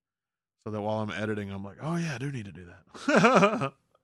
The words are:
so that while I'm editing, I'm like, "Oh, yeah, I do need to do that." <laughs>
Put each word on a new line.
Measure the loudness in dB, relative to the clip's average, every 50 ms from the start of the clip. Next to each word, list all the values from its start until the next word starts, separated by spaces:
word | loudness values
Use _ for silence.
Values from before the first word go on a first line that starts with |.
| _ _ _ _ _ _ _ _ _ _ _ _ _
so | -8
that | -6 -4
while | -2 -2 -2 -2
I'm | -2 -4
editing, | -4 -4 -4 -4 -4 -4 -6 -8
I'm | -8 -10 -10
like, | -12 -12 -10
"Oh, | -6 -4 -4
yeah, | -2 -4 -4 -6
I | -6
do | -8 -8
need | -8 -8 -10
to | -12
do | -14 -16 -18
that." | -18 -20 -20 _ _ -18 -6 0 4 6 6 6 8 8 6 6 4 2 0 -4 -6 -6 _
<laughs> | _ _ _ _